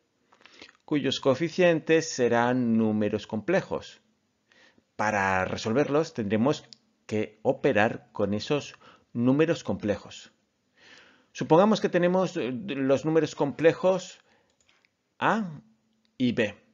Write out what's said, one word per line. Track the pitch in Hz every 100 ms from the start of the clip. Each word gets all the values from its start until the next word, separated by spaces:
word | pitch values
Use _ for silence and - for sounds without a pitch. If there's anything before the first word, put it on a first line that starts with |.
| _ _ _ _ - - - _ -
cuyos | 151 131 120
coeficientes | 139 127 165 175 175 165 - 160 156
serán | - 120 117 120 127 120 113
números | 110 107 104 104 -
complejos. | 110 101 185 - 73 - - _ _ _ _ _ _ _ _ _ -
Para | 107 107 95 95
resolverlos | 92 95 113 117 143 143 160
tendremos | - 101 107 123 160 - - _ _ -
que | 107 107 -
operar | 120 135 117 104 110 123 -
con | - 101
esos | 104 - 147 - - - - _
números | 123 120 139 160 160 -
complejos. | 95 104 95 - - - _ _ _ _ _ - - - _ _
Supongamos | - 170 156 208 214
que | 202
tenemos, | 175 175 185 180 170
eh, | 120
los | 127 - 139 135 135
números | 151 160 151 -
complejos | 147 - 160 156 185 185 - - _ _ _ _ _ _ _ _ _ _
A | 143 208 190 147 - _ _ _ _ _
y | 123
B, | 113 107 - _